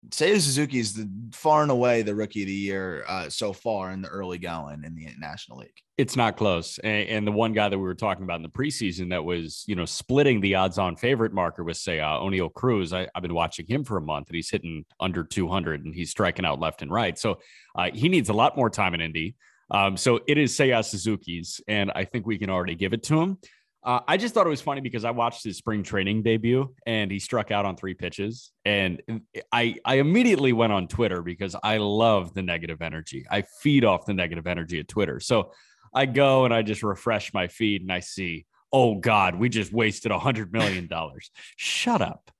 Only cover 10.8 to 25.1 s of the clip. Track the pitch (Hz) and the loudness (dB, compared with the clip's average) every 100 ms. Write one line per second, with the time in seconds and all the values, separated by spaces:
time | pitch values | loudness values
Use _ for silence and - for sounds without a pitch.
10.8 | 92 82 120 131 113 98 87 80 85 82 | -2 0 0 2 0 0 -2 -2 -8 -6
11.8 | - 82 78 76 90 95 85 - 127 110 | -4 -2 0 -2 0 0 -2 0 0 2
12.8 | 87 92 92 - 90 85 82 - 82 127 | 0 -4 -6 -6 -4 -2 -2 -4 -6 -4
13.8 | 131 104 76 73 69 85 - 104 85 78 | -2 -4 -4 -6 -6 -8 -4 -4 -4 -10
14.8 | 73 _ 95 85 80 - 87 95 85 76 | -12 _ -4 -2 -4 -2 0 0 -2 -6
15.8 | 71 80 80 - 95 - 87 69 80 - | -8 -8 -8 0 0 2 -2 0 -2 -4
16.8 | 73 95 107 82 117 92 _ - _ - | -4 -2 -2 -2 -4 -4 _ -20 _ -4
17.8 | 90 - 147 180 110 107 127 - 117 - | -4 0 2 2 2 4 4 4 0 2
18.8 | 95 85 82 80 82 120 _ _ _ 101 | 0 0 -4 -4 -6 -8 _ _ _ 2
19.8 | 98 95 - 120 - 147 143 - 135 120 | 2 2 2 2 4 2 4 4 4 4
20.8 | 107 104 90 101 - 85 87 - - 107 | 0 -4 -2 -4 -4 -8 -8 -12 -4 0
21.8 | 98 - 95 123 104 104 98 92 90 85 | 0 -2 -4 -4 -4 -4 -2 -2 -2 -2
22.8 | 95 113 - 156 175 190 - _ _ _ | -2 -2 0 2 2 -4 -10 _ _ _
23.8 | 117 123 - 175 233 220 180 147 - 139 | -2 -2 2 0 2 2 2 2 -2 -6
24.8 | 131 120 113 | -4 -4 -4